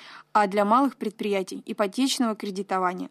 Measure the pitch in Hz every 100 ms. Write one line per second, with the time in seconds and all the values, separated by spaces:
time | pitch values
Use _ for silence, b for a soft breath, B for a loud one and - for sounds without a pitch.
0 | B B B 214 208 208 202 233 277 -
1 | 226 - 214 196 185 - - 214 202 220
2 | 269 - 240 208 208 190 196 190 180 180
3 | 180